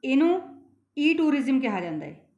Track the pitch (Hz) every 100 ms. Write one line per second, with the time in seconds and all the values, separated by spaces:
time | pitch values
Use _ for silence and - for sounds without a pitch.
0 | 269 269 330 370 - - _ _ _ -
1 | 294 320 311 285 254 269 262 202 175 156
2 | 143 156 _